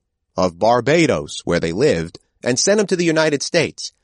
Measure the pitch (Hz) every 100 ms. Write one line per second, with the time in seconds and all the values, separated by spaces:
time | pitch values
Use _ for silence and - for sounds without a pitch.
0 | _ _ _ - 92 85 107 123 117 170
1 | 147 85 73 - - 85 82 90 143 85
2 | 82 - _ _ 117 127 - 208 202 180
3 | 170 160 156 143 - 170 107 - - -